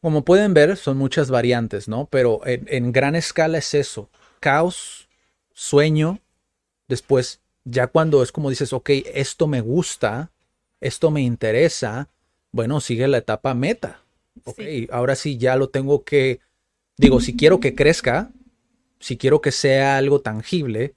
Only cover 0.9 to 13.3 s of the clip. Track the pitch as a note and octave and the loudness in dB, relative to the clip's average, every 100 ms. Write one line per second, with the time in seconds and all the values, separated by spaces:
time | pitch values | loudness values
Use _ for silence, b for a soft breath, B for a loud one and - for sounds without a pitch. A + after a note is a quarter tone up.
0.9 | C3+ C3+ - C#3 B2+ A#2+ A#2+ A2+ G2+ G2 | -2 -2 0 0 0 2 0 -2 -6 -8
1.9 | A2 C#3+ C#3 A#2+ G#2+ - B2 - C3 A#2+ | -8 -4 0 2 0 -2 -6 -4 -4 0
2.9 | B2 C#3 E3 D#3+ - D#3+ D#3+ - D3 C#3 | 0 2 0 -4 -2 0 0 -2 -2 -2
3.9 | - G#2 b b b - C#3+ E3+ F3+ - | -8 -18 b b b 0 0 0 -4 -16
4.9 | - _ _ _ _ _ _ - C#3+ D3+ | -20 _ _ _ _ _ _ 0 2 4
5.9 | D#3 D#3 G3 _ _ _ _ _ _ _ | 2 0 -4 _ _ _ _ _ _ _
6.9 | B2 - C3+ B2 - _ _ - B2 B2 | -8 0 0 0 -10 _ _ -8 -2 0
7.9 | E3 D#3+ D3 B2 - C#3+ C3 C#3 C3 - | 2 4 2 2 -2 -6 -4 -4 -6 0
8.9 | C#3 - C#3 C3+ - D#3 C#3 A2+ C#3+ E3 | -2 -2 -6 -6 -2 -2 -2 -2 -2 -2
9.9 | - A2+ A2+ D#3 _ _ _ _ _ C3 | -4 -4 -4 -10 _ _ _ _ _ -8
10.9 | - D#3+ D3+ B2+ A#2 A2 A2+ E3 - A#2+ | -2 0 0 -2 -2 -2 2 2 0 -8
11.9 | A2+ C#3+ _ _ _ _ A#2 A2+ D3 - | -8 -12 _ _ _ _ -6 -4 -4 -4
12.9 | A#2 C3 C3 A2 | -2 0 0 -2